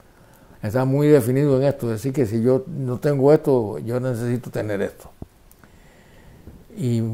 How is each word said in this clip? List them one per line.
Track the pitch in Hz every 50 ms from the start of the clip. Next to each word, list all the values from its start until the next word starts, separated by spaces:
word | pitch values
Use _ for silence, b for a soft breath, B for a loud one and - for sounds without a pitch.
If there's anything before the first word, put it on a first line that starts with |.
| b b b b b b b b b b b b -
está | 107 98 127 131
muy | 131 135 143 147 147
definido | 151 143 110 117 127 135 143 147 135
en | 127 135
esto, | 143 135 - -
es | 120 110
decir, | 107 - 139 131
que | 151 131
si | 101 110 113
yo | 110 127 127 131 131 -
no | - 139 135 123 123 113
tengo | - 151 147 139 131 139 151
esto, | 156 151 156 135 127 113 104 110 76
yo | 131 110 117 123
necesito | 123 131 123 110 120 120 120 120 - 123
tener | - 120 104 107 104 98
esto." | 101 - - - - - - - - - _ _ - - - b b b b b b b b b b b b b b b b b b b b b - - -
Y | 220 139 123 120 117 113 113